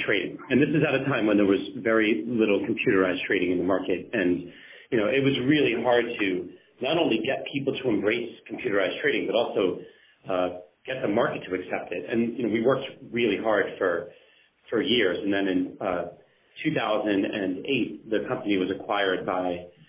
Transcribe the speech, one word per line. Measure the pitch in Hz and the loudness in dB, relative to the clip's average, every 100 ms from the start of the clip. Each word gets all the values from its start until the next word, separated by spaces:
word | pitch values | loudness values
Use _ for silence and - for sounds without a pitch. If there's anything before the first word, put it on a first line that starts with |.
trading. | - 104 - - - | 0 0 -2 -8 0
And | 127 | 2
this | 147 | 4
is | 156 | 2
at | 156 135 | 2 0
a | |
time | 135 131 107 | 0 0 4
when | 104 | 4
there | 98 | 6
was | 98 - - | 4 0 -4
very | 113 113 107 117 117 | 2 4 4 2 0
little | 117 107 98 98 | 2 2 2 0
computerized | 107 - 98 92 90 | 0 2 4 4 0
trading | - 101 87 | 0 0 0
in | 90 | 0
the | |
market. | 90 92 92 90 - | 0 0 0 -4 -4
And, | 110 90 87 - - - - - | 0 2 0 -4 -16 -20 -18 -4
you | 120 | 0
know, | 104 | 2
it | 135 | 2
was | 135 127 123 | 2 2 4
really | 151 131 117 | 4 4 2
hard | 120 120 117 - | 2 2 2 0
to | 98 90 87 - _ - | 0 -2 -4 -14 _ -6
not | 127 165 | -2 2
only | 143 113 | 2 2
get | 135 135 - | 0 -4 -4
people | 143 135 - | -4 -2 -2
to | 131 | 0
embrace | 101 104 120 117 - - | 0 2 0 -4 -12 -12
computerized | 110 123 101 92 - | -6 -2 0 0 0
trading, | 151 110 87 | -2 0 0
but | 104 | 0
also, | 113 - 92 82 - - _ _ - | 0 0 0 -2 -10 -20 _ _ -4
uh, | 92 90 87 - _ | -2 -2 -4 -16 _
get | - 131 | -10 -4
the | 107 | 0
market | 101 123 98 - | 0 0 -2 -6
to | |
accept | 92 - 95 - | -6 -4 -8 -6
it. | 87 - | -8 -4
And, | 113 117 135 | 0 0 -2
you | 110 | -2
know, | |
we | 113 117 | 2 2
worked | 135 - - - | 2 -2 -14 -8
really | 120 117 92 | 0 0 2
hard | 110 101 - - | 2 2 0 0
for, | 95 85 - - _ _ _ _ - | 0 0 -6 -14 _ _ _ _ -4
for | 117 | -2
years. | 135 123 95 87 | 2 2 2 0
And | 98 | 0
then | 98 95 | 0 2
in, | 90 90 - | 0 -2 -4
uh, | 101 90 85 - _ _ _ - | -4 -2 -4 -12 _ _ _ -6
two | 156 | -2
thousand | 135 113 107 107 98 - | 0 0 0 2 0 0
and | 107 92 92 | -2 -4 -4
eight, | - 131 104 - - | -2 -2 -2 -6 -2
the | 107 - | -2 -2
company | 127 104 98 | -4 0 0
was | 90 | 0
acquired | 92 - 101 98 90 | -4 -2 0 0 0
by, | 87 92 90 87 - - | -2 -2 -2 -4 -8 -20